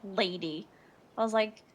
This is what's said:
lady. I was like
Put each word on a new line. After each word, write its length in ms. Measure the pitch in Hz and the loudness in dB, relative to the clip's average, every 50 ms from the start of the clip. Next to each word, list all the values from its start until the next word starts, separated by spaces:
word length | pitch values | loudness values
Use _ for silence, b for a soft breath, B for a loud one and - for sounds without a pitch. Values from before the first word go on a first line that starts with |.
| - | -12
lady. 640 | 202 190 190 196 185 180 180 170 160 151 156 160 - B B B B B B B B - | -2 0 2 2 2 0 -4 -4 -4 -6 -6 -10 -12 B B B B B B B B -4
I 60 | - 220 | -2 -2
was 100 | 226 214 | 2 4
like 300 | 220 220 214 214 - - _ | 2 2 2 -2 -14 -20 _